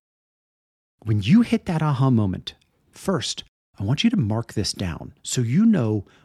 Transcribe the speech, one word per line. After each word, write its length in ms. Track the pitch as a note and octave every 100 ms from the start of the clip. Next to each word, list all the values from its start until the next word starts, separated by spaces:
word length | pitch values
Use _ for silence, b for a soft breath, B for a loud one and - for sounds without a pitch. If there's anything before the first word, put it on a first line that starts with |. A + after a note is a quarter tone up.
| _ _ _ _ _ _ _ _ _ _
When 200 | A2 A2
you 180 | F#2+ G#3
hit 240 | A#3 A3+ -
that 160 | D#3+
aha 300 | D#3 C3 C3+
moment, 420 | A#2 G2+ F2+ - - _ _ _
first, 520 | - - E3+ - - - _ _ -
I 40 |
want 200 | G2+ C#3+
you 80 | A3+
to 60 | A3+
mark 360 | G#2+ A2 A#2
this 180 | - -
down 440 | - F#2 D#2 - -
so 180 | - -
you 240 | A#2 D3 A3+
know 400 | G3+ A2 G#2+ F#2 b